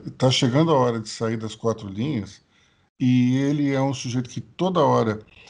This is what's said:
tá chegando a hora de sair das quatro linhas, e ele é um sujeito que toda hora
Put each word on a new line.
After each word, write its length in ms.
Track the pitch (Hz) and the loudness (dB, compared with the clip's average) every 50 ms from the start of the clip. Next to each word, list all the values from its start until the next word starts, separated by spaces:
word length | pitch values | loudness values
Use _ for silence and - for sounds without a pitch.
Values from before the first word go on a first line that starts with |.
| - - - | -12 -12 -6
tá 140 | - 131 131 | 0 2 2
chegando 400 | 127 - 143 123 120 143 165 165 | 2 2 0 2 2 2 2 4
a 80 | 156 135 | 4 2
hora 220 | 123 123 117 113 | 2 2 0 -4
de 80 | 104 - | -6 -8
sair 280 | - - 117 110 113 | -8 -6 -4 -4 -4
das 200 | 113 110 107 - | -4 -8 -10 -10
quatro 320 | - - 113 110 110 107 101 | -6 -4 -4 -4 -4 -8 -12
linhas, 580 | 95 101 120 151 147 113 95 90 - - _ _ _ _ _ _ _ _ _ _ _ - | -8 -6 -6 -4 -4 -6 -6 -8 -14 -20 _ _ _ _ _ _ _ _ _ _ _ -2
e 380 | 139 127 127 127 123 123 127 | 0 2 4 4 4 4 2
ele 380 | 135 139 139 147 147 147 139 139 | 2 2 0 0 0 0 0 0
é 60 | 131 | 0
um 120 | 135 139 131 | 0 -2 -2
sujeito 380 | 131 - 131 117 127 123 123 | -4 -8 -6 -4 -4 -6 -6
que 100 | - 131 | -8 -12
toda 400 | - - - - 175 190 185 175 | -14 -12 -8 -4 -2 0 2 2
hora 400 | 143 131 123 123 117 110 104 107 - _ - - - | 4 4 4 2 2 0 -2 -4 -8 _ -20 -20 -20